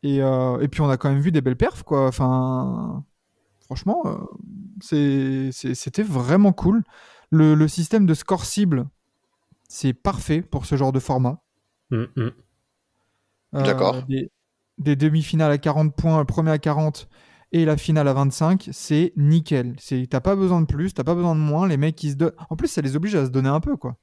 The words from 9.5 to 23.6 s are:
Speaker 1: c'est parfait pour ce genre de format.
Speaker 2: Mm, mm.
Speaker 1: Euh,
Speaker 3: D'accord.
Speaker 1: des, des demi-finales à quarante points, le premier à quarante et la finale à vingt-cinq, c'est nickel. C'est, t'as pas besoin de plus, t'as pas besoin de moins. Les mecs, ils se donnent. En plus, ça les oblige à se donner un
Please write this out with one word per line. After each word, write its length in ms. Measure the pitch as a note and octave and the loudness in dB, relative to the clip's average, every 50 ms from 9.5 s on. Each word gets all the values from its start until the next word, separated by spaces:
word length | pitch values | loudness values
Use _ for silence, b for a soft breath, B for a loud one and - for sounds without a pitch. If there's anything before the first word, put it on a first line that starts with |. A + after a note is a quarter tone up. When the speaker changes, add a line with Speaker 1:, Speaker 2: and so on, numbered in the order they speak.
| _ _ _ _ | _ _ _ _
Speaker 1:
c'est 260 | - - - C3+ B2 | -16 -4 -2 -2 -2
parfait 480 | - _ G3+ G3 - - - D3+ D#3 F3+ | -2 _ -4 -4 -4 -4 -2 -2 -2 -2
pour 220 | - - C#3+ - | -4 -8 -8 -4
ce 100 | - D3+ | -2 -2
genre 160 | C3+ C#3 C3 C3 | 0 0 0 0
de 80 | C3 | -2
format. 400 | - - C#3 B2+ B2+ B2 C#3 - _ _ _ _ _ _ _ _ _ _ | -2 -2 -2 0 0 -2 -2 -6 _ _ _ _ _ _ _ _ _ _
Speaker 2:
Mm, 140 | C3 A2+ - - _ | -4 -4 -4 -4 _
mm. 140 | C#3 A#2 A#2 - _ _ _ _ _ _ _ _ _ _ _ _ _ _ _ _ _ _ _ _ _ _ _ - | -6 -6 -6 -6 _ _ _ _ _ _ _ _ _ _ _ _ _ _ _ _ _ _ _ _ _ _ _ -4
Speaker 1:
Euh, 80 | C#3 C3+ | -2 0
Speaker 3:
D'accord. 400 | C3+ - - - F#2+ B2 C3 C3 C3 | 0 2 2 2 0 0 -2 -4 -4
Speaker 1:
des, 220 | C3+ C3+ C#3 - _ _ _ _ _ _ _ _ _ - | -4 -4 -4 -6 _ _ _ _ _ _ _ _ _ -6
des 180 | C#3 C#3+ D3 | 0 0 0
demi-finales 540 | C#3 D3 D#3 D3+ D#3+ D3+ - - D#3+ D#3+ D3+ | 2 2 2 2 2 -2 0 0 0 2 2
à 80 | D3 C#3+ | 2 2
quarante 380 | - D#3 D3 D3 D#3 D#3 C#3+ | 0 0 2 2 2 0 0
points, 220 | - - D#3+ D#3+ D#3+ | 0 0 2 2 2
le 60 | D3 | 2
premier 260 | B2+ - - D#3+ D#3+ | 0 -2 -2 0 0
à 80 | D#3 D3+ | 0 0
quarante 500 | - D#3 D3+ D3 D#3 D#3 C#3+ - - b b b b b b b b b - | 0 -2 0 0 0 -2 -4 -6 -14 b b b b b b b b b 0
et 120 | E3 E3 | 0 2
la 120 | D#3 D3+ | 2 0
finale 320 | D3+ - - D#3+ D#3 D3 C#3 | 0 0 0 2 2 2 2
à 40 | C3+ | 2
vingt-cinq, 560 | C3+ C#3 C#3 C3 - D#3+ D#3+ F#3 F#3+ - - - | 2 0 0 0 0 0 2 2 0 0 -6 -14
c'est 400 | - - - D#3 D3 E3+ F3+ - | -12 -6 0 0 2 2 0 0
nickel. 580 | - C#3+ D3 D#3 E3+ D#3 - D#3 C3+ B2 B2 B2 C#3 | 2 2 4 4 2 2 0 -2 -2 -2 -2 -6 -12
C'est, 280 | - - C#3 B2+ B2+ B2 | -8 -6 -4 -4 -4 -2
t'as 100 | - C3 | -4 -2
pas 160 | B2 F#3 G3+ | 0 0 0
besoin 240 | G3 F#3+ F#3 F3+ F3 | 2 2 2 2 2
de 60 | E3 | 2
plus, 280 | D3 D#3 C#3+ E3 F#3+ - | 0 0 -2 -2 -4 -4
t'as 100 | - C3 | -4 -2
pas 100 | C3 F3 | -2 -2
besoin 200 | F3 F3 F3 E3 | 0 0 0 0
de 60 | D#3 | 0
moins. 260 | D#3 D3+ D3 D#3 F#3 | 0 0 0 0 0
Les 100 | F#3+ E3 | 0 0
mecs, 260 | C3+ C#3+ D#3 D#3 D#3+ E3 | 0 0 0 -2 -2 -4
ils 80 | D3+ C#3+ | -6 -2
se 40 | |
donnent. 180 | C#3 E3 E3 - B E3 B | 0 -2 -2 -2 B -12 B
En 60 | E3 | -8
plus, 120 | D#3 - E4 | -4 -4 -4
ça 120 | - - | -2 -2
les 160 | D#3+ C3+ C3 | -4 -2 -2
oblige 180 | D3+ E3 G#3 G#3 | -2 -4 -2 0
à 100 | F3 C#3 | 0 0
se 60 | C3 | 0
donner 180 | B2 C3+ C3 C3+ | 0 0 0 2
un 120 | C#3 D#3 | 0 0